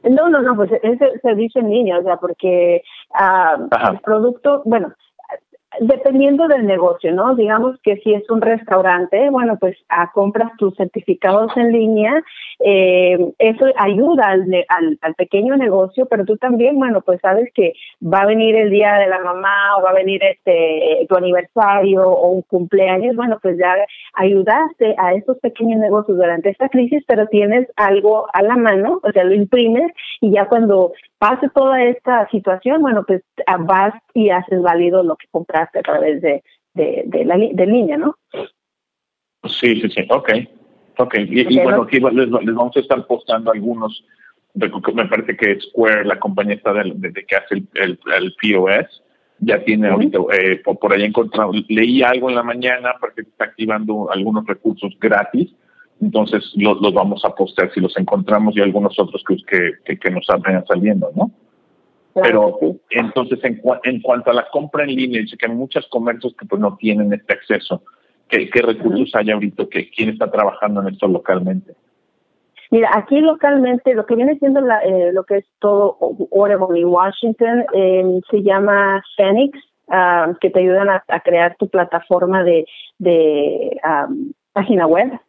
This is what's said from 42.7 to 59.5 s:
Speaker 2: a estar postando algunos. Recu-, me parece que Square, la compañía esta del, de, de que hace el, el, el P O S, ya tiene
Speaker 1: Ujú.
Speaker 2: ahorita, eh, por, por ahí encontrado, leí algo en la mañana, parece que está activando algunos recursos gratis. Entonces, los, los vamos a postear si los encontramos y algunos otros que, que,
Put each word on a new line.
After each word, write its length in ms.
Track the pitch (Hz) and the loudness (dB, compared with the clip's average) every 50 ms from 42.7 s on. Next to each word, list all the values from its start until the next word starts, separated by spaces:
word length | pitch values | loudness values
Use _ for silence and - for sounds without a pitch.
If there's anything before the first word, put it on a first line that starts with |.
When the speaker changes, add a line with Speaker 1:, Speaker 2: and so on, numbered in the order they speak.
| - | 0
Speaker 2:
a 40 | 143 | -4
estar 260 | - - 135 120 - | 0 0 -4 -4 -2
postando 460 | _ 120 117 - - 117 113 113 113 | _ -6 -6 -4 -4 -4 -2 0 -2
algunos. 520 | 110 107 101 117 120 117 110 107 107 - _ _ _ _ _ - _ _ _ _ _ | -2 -2 -4 -6 -6 -6 -8 -10 -10 -14 _ _ _ _ _ -20 _ _ _ _ _
Recu-, 360 | - 110 98 - 101 - - | -6 -6 -6 -6 -6 -6 -4
me 140 | 113 117 110 | -2 -2 -2
parece 300 | 98 113 110 110 - 95 | -2 -2 -4 -4 -6 -4
que 240 | - 113 101 101 98 | -2 0 0 0 -2
Square, 440 | - - - - 113 110 107 104 101 | -6 -8 -2 0 2 2 2 0 0
la 140 | 101 95 - | -2 -4 -4
compañía 380 | - 107 95 101 101 104 101 | -4 -4 -2 -2 -2 -2 -4
esta 160 | 101 _ 110 | -4 _ -2
del, 280 | 98 104 101 92 82 - | -2 -2 -2 -4 -6 -8
de, 100 | 95 87 | -10 -10
de 140 | 87 98 - | -10 -12 -8
que 120 | - 98 | -4 -4
hace 180 | 98 - - 101 | -4 -2 -4 -6
el, 140 | 98 196 _ _ | -6 -6 _ _
el, 260 | - 98 92 90 - _ - 90 | -4 -4 -4 -4 -8 _ -4 -4
el 180 | 95 90 92 - - | -2 -4 -4 -8 -4
P 140 | - 107 101 | -2 0 0
O 120 | 92 92 95 | 2 2 2
S, 200 | 101 117 - - - _ _ _ _ _ _ _ _ _ | 0 0 -2 -4 -12 _ _ _ _ _ _ _ _ _
ya 240 | 101 - 104 101 | -2 -2 -2 0
tiene 240 | - 113 110 107 107 | 0 -2 0 0 2
Speaker 1:
Ujú. 80 | 101 98 | 0 2
Speaker 2:
ahorita, 240 | 107 - 302 - 98 90 - 104 | 0 0 0 0 -2 -2 0 0
eh, 240 | 95 92 95 92 - - | 0 0 0 -2 -2 -2
por, 160 | - 95 - | -6 -6 -6
por 120 | - 101 | -2 -2
ahí 120 | 101 98 104 | -2 0 0
encontrado, 480 | 107 107 120 113 110 - 110 107 98 95 107 107 - | -2 -2 -2 -2 -2 -2 -4 -2 -2 -4 -6 -4 -2
leí 340 | 110 110 113 117 123 135 | 0 0 0 2 2 2
algo 260 | 131 123 127 127 123 131 | 2 2 0 0 -2 -2
en 60 | 123 | -2
la 80 | 120 | -2
mañana, 520 | 117 120 120 123 123 127 127 123 123 123 123 - | -4 -4 -8 -4 -4 -4 -4 -2 -4 -6 -6 -6
parece 220 | - 113 _ - | -8 -10 _ -12
que 80 | 110 _ | -16 _
está 140 | _ _ 117 | _ _ -8
activando 640 | 113 _ - 110 110 107 107 110 107 107 107 101 - | -8 _ -8 -4 -4 -4 -4 -4 -4 -6 -6 -4 -6
algunos 340 | 95 95 98 110 107 107 107 | -4 -4 -2 -2 -2 -4 -4
recursos 480 | - 101 - _ 110 98 - - 98 - _ | -6 -8 -4 _ -4 -4 -4 -10 -12 -8 _
gratis. 540 | - 113 107 101 101 - - 127 180 - _ _ _ _ _ _ - _ _ _ | -2 0 0 0 -2 -2 -2 -4 -4 -4 _ _ _ _ _ _ -20 _ _ _
Entonces, 520 | 214 208 - 110 107 - - 104 - - - | -6 -2 0 -2 -2 0 -2 -4 -4 -4 -4
los, 240 | 104 101 107 101 - | 0 0 0 2 2
los 120 | 104 104 | 0 0
vamos 320 | 92 101 92 101 101 - - | 2 0 0 0 -4 -4 -4
a 80 | 101 | -6
postear 380 | - - 98 95 - - 92 90 | -2 -2 -4 -4 -2 -4 -4 -2
si 80 | - 101 | -2 -4
los 160 | 92 92 - | -4 -2 -2
encontramos 600 | 98 92 - 104 98 95 104 107 104 107 107 101 | -4 -2 -2 -2 -2 0 0 0 2 2 0 2
y 40 | 107 | 2
algunos 380 | 101 98 92 104 101 95 - - | 0 2 0 0 -2 -2 0 -2
otros 240 | 98 90 - 98 | -4 -4 -4 -12
que, 140 | - - 92 - - | -4 -4 -4 -4 -2
que, 280 | - | -2